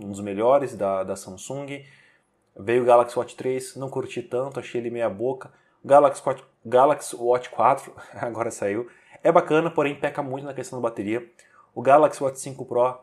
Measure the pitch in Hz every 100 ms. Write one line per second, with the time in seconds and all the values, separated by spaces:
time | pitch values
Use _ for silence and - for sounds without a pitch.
0 | 101 101 104 101 120 143 127 104 98 95
1 | 95 98 - 92 - 135 139 139 139 _
2 | _ _ _ _ _ - 101 123 123 120
3 | 120 127 117 - 139 131 131 131 135 135
4 | 127 123 - 123 135 127 117 120 117 120
5 | 110 98 123 131 - _ _ _ 120 143
6 | 139 - 143 127 - _ 113 123 147 143
7 | - 120 120 123 - - 117 139 - -
8 | - 101 120 110 117 - 101 104 120 _
9 | _ - 156 170 170 156 165 160 143 139
10 | 147 147 139 135 143 123 123 127 117 117
11 | 101 117 - _ _ _ _ - 120 156
12 | 147 - 139 135 143 135 123 120 127 -